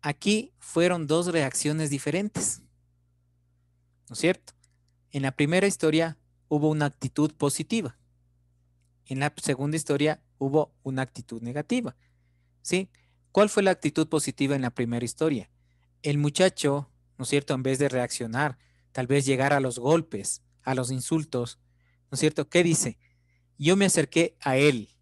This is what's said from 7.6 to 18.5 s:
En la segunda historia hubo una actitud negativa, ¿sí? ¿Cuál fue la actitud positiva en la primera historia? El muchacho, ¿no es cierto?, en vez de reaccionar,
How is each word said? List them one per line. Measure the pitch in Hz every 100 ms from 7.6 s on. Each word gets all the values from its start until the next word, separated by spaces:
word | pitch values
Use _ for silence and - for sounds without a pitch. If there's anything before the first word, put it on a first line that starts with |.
| 156 226 156 - _ _ _ _ _ _ _ _ _ _ _
En | 135
la | 143 -
segunda | - 135 147 156
historia | 151 143 147 151 _ _
hubo | 139 147 151 _
una | - 131
actitud | 131 - - 113
negativa, | 117 135 - 247 220 - _ _ _ _ _ _
¿sí? | - 180 190 _ _ _ _
¿Cuál | - 208
fue | -
la | 196
actitud | 185 156 151 156
positiva | 156 139 - 139
en | 139
la | 127
primera | - 120 120
historia? | 120 - 160 135 - _ _ _ _ _
El | 147 147
muchacho, | 147 143 185 - 147 139 139 _ _ _
¿no |
es | 127
cierto?, | 143 143
en | 135
vez | 131 131
de | 143
reaccionar, | 127 123 - 117 117 147